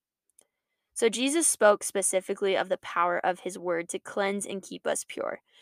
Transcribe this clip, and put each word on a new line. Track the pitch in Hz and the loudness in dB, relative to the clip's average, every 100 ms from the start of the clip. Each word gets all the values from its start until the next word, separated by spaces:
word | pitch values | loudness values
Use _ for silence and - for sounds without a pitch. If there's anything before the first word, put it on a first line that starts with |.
| _ _ _ _ _ _ _ _ _ | _ _ _ _ _ _ _ _ _
So | - 226 | 0 0
Jesus | 220 269 320 311 | 2 0 2 2
spoke | - 214 208 - | 6 6 6 2
specifically | 202 185 190 190 202 196 185 | -2 0 0 -2 -2 0 0
of | 190 | 0
the | 185 | -2
power | - 175 175 175 - | -2 0 0 2 -2
of | 175 | -2
his | 185 196 | -8 -8
word | 175 170 170 | -4 -4 -4
to | 190 | -10
cleanse | - - 196 202 - | -8 -2 -2 -2 -6
and | 196 | -10
keep | - 180 - | -10 -8 -4
us | - - | -4 -6
pure. | - - - _ _ | -6 -6 -8 _ _